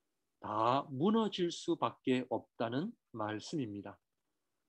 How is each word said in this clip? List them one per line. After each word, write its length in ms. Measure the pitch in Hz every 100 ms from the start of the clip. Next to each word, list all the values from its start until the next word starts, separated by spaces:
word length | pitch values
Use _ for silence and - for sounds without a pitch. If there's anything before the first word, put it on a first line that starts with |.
| _ _ _ _
다 420 | 104 107 117 135 151
무너질 640 | 131 185 226 208 196 175
수밖에 720 | - - 165 117 - - 127 127
없다는 640 | 113 - - 117 123 208 - _
말씀입니다. 840 | 113 107 107 - 160 117 101 98 - _ _ _ _ _ _